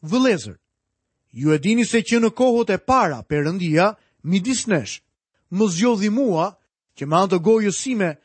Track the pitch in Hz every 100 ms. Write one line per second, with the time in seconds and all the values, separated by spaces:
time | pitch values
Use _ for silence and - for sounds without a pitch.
0 | 156 226 262 190 107 92 _ _ _ _
1 | _ _ _ 117 143 151 143 226 233 233
2 | - 233 226 214 254 233 226 185 - 262
3 | 202 131 101 147 147 185 180 151 190 214
4 | _ _ 151 190 190 254 - 180 101 -
5 | _ _ _ _ _ 175 214 165 240 226
6 | 208 214 269 170 175 - _ _ _ _
7 | 139 160 190 185 170 220 208 - 269 247
8 | 185 147